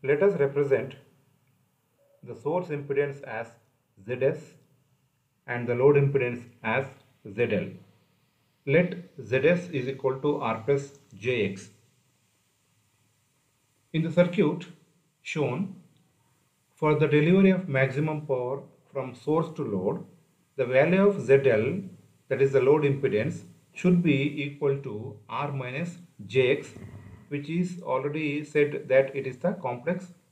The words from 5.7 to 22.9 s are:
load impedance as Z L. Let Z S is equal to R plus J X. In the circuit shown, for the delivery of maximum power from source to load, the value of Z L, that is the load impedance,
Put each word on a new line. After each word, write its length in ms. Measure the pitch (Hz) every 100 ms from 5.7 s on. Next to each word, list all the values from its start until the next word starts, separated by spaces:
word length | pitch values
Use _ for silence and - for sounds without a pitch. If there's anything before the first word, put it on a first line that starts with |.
| 120
load 200 | 135 143
impedance 480 | 139 139 123 120 - _
as 240 | 110 120 135 - _ _ 110
Z 140 | 98 117
L. 140 | 101 - - - _ _ _ _ _ _ _ -
Let 320 | 151 175 - - -
Z 140 | 113 127 147
S 220 | 175 -
is 180 | 151 123
equal 320 | 135 135 135
to 220 | 147 147
R 200 | 123 107 123
plus 340 | 139 139 - _ 98
J 340 | 120 123 98
X. 200 | 95 - _ _ _ _ _ _ _ _ _ _ _ _ _ _ _ _ _ _ _ _ _ _
In 80 | 165
the 100 | 160
circuit 540 | 175 175 - 156 170 - - _ _ _ _
shown, 540 | - 156 131 123 202 - - _ _ _ _ _ _ _ _ _
for 200 | 156 143
the 120 | 151
delivery 440 | 147 151 190 190
of 180 | 185 -
maximum 560 | 135 135 127 156 156 151
power 380 | 127 123 139 - _ _
from 240 | 139 127 120
source 320 | - 156 160 -
to 80 |
load, 400 | 131 98 95 160 - - _ _ _ -
the 80 | 123
value 420 | 127 156 190 202
of 140 | 190
Z 180 | 123 135 135
L, 360 | 110 117 185 - - _ _ _
that 140 | 123
is 100 | 139
the 80 | 135
load 220 | 127 151
impedance, 600 | 143